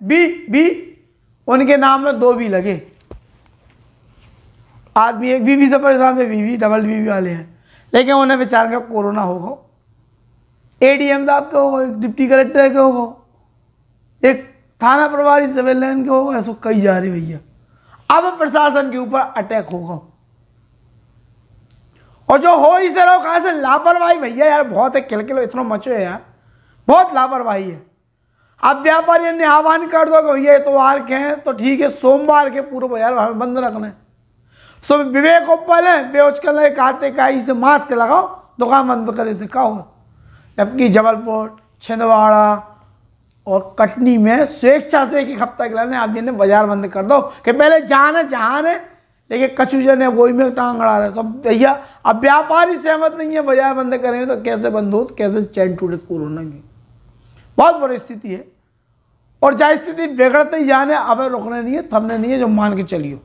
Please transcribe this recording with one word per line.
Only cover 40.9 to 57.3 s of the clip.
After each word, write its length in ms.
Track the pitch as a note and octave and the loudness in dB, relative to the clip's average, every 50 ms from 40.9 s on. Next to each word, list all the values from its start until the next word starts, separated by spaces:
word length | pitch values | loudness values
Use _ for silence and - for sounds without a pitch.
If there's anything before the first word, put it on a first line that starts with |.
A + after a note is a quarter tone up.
| F#3 G#3+ A3 A3+ A3 G#3+ A#3 A#3 A3 A3 A3 A3 - _ _ _ _ _ | 4 4 4 2 0 -2 -4 -6 -6 -6 -6 -8 -12 _ _ _ _ _
छिंदवाड़ा 880 | - - A3+ A3+ A3+ A3+ A3+ G#3+ G#3+ G#3+ G#3+ G#3+ G#3+ G#3 G#3 G#3 - - - _ _ _ _ _ _ _ _ _ _ _ _ _ - | -12 -8 -6 -2 2 4 4 4 6 4 4 4 4 2 0 -2 -6 -14 -20 _ _ _ _ _ _ _ _ _ _ _ _ _ -6
और 280 | G3+ F#3+ G3 F#3+ - - - | -4 -4 -4 -4 -4 -2 0
कटनी 380 | A3 G3+ - B3+ B3 B3+ A#3+ | 0 0 0 0 2 2 4
में 280 | A3 G#3 A3 A#3 C#4+ D4 | 4 4 2 2 2 0
स्वेच्छा 600 | - - - B3 B3 C#4+ D4+ D4 - E4 C#4+ C4+ | -2 -2 0 4 4 4 4 2 0 0 0 0
से 160 | A3 D4 C#4+ | 0 -2 -2
एक, 80 | C4+ A#3+ | -4 -4
एक 120 | C4+ G3+ | -4 -6
हफ्ता 260 | A#3+ A#3+ - - A#3+ | -6 -6 -6 -6 -8
के 60 | A#3 A3 | -6 -4
लिए 240 | A3 A#3 B3 B3+ | -4 -4 -4 -4
आदमी 240 | B3 A3+ G#3+ G#3+ A3+ | -4 -4 -4 -4 -6
ने 100 | A#3 B3+ | -6 -4
बाजार 340 | B3 G3+ G3 G3 G3+ G#3+ G#3+ | -2 0 2 4 4 4 2
बंद 220 | G#3 G3+ G3 G3+ | 2 -2 -4 -6
कर 160 | F#3 - G3 F#3+ | -6 -6 -4 0
दो 180 | A3 C#4+ C#4 | 2 2 2
कि 300 | C#4+ - - - - A#3 | 0 -2 -8 -6 -4 -2
पहले 280 | A#3+ C#4 D4 D4+ D#4+ D#4+ | 2 4 4 4 4 2
जान 360 | C4+ G3+ C#4 C4+ C#4+ D4+ D#4 | 2 2 2 4 4 2 2
है 120 | E4+ D#4+ | 0 -2
जहान 380 | C#4 C4 A#3+ A3 A#3 C4+ D4 D#4 | -2 -4 -4 -2 -2 -2 -2 -2
है, 240 | E4 F4 F4 - - _ _ _ _ _ _ _ - | -2 -2 -4 -8 -16 _ _ _ _ _ _ _ -8
लेकिन 240 | A3+ B3 C4 C4 C4 - | -4 -2 -2 -2 0 -2
कछु 220 | E3 - C4+ C4+ | -2 0 0 0
जन 200 | B3+ C4+ C4+ B3+ | 2 2 2 2
है 60 | C4 | 2
वही 260 | B3+ A3+ A#3 A#3+ A#3+ A#3+ | 0 2 4 4 4 4
में 180 | B3 C4+ B3+ | 2 0 -2
टांग 280 | B3 B3+ B3 A#3+ A#3+ A3+ | -2 -4 -4 -4 -2 -2
अड़ा 180 | A3+ A3 G#3+ | 0 0 2
रहे 140 | G#3 G#3 G3+ | 0 0 -2
सब 100 | F#3+ A3+ | -4 -6
भैया। 600 | A3+ A3 A3+ C4 C#4+ G3 A3+ A3 C4 C4+ C#4 - - - - _ - | -8 -8 -8 -6 -2 0 2 2 2 2 2 0 -6 -16 -14 _ -2
अब 160 | A3 A3 A3 | -2 0 2
व्यापारी 560 | B3+ C#4 C#4+ D4+ D4+ D4+ D#4+ E4+ F4 F4+ F4 | 2 2 4 2 2 2 2 2 2 0 0
सहमत 380 | C#4 C4 D#4 D#4+ D#4 D#4+ D#4 D#4+ | -2 -2 -2 -2 0 0 -2 -4
नहीं 120 | E4 D#4+ D#4 | -4 -8 -6
है 120 | D#4 D#4 | -4 -4
बाजार 320 | C#4+ C#4 C4 C4 C4+ C4+ C4+ | -2 0 0 2 2 0 -2
बंद 240 | C4 C4 B3 B3+ | -2 -2 -2 -2
करेंगे 280 | B3 B3 B3 A#3+ A#3+ B3+ | 0 -2 -2 -4 -4 -4
तो 160 | C4 B3 G#3+ | -4 -6 -4
कैसे 280 | A3 A#3 A#3 G#3+ A3+ A#3 | -4 -6 -4 -4 -4 -4
बंद 240 | G#3+ G#3+ G#3 G3+ G3+ | -4 -2 -2 -2 -2
हो, 100 | - - B3 - | -2 -2 -4 -6
कैसे 240 | - G#3 G3 G3+ G#3+ | -4 -4 -2 -2 -2
चैन 340 | G3+ G3+ - G3 F#3+ F#3 F3 | -4 -4 -2 -2 -2 -2 -2
टूटे 220 | F3 F#3 F3 E3+ | -4 -6 -6 -6
कोरोना 460 | E3+ - - F3 D#3+ D3+ D3+ D#3 E3 D#3+ | -8 -8 -10 -8 -8 -8 -8 -8 -10 -12
की, 200 | D#3 C#3+ C#3+ - _ _ _ _ _ _ _ _ _ _ _ _ _ | -12 -16 -18 -20 _ _ _ _ _ _ _ _ _ _ _ _ _